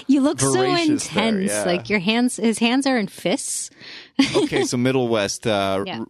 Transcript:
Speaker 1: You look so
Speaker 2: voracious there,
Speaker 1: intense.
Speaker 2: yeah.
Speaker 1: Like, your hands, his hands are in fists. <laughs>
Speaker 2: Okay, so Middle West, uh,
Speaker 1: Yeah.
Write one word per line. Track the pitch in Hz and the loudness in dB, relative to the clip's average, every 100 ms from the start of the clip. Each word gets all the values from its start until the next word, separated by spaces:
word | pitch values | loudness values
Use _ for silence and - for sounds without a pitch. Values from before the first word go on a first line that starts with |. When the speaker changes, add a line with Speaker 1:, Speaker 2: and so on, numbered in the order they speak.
| - | 0
Speaker 1:
You | 277 | 2
look | 269 302 | 2 2
so | 277 | 2
Speaker 2:
voracious | 370 381 349 320 302 - | 2 2 2 2 0 -2
there, | - 226 | -2 0
Speaker 1:
intense. | 208 196 | 0 0
Speaker 2:
yeah. | 208 | -2
Speaker 1:
Like, | 190 175 117 | 0 -2 -2
your | 208 | -2
hands, | 175 226 247 - | 0 0 0 0
his | 226 208 | -2 2
hands | 233 254 277 | 2 2 0
are | 247 | 0
in | 196 | -2
fists. | - 175 233 - - - - - - - - | -4 -4 -2 -4 -8 -10 -14 -20 -20 -4 0
<laughs> | 269 - | 2 2
Speaker 2:
Okay, | 320 151 | 2 0
so | 311 123 | 0 0
Middle | 127 131 120 | 2 2 2
West, | 113 98 - 120 | 2 0 -2 -2
uh, | 104 98 95 101 | 0 0 -2 -4
Speaker 1:
Yeah. | 135 | -8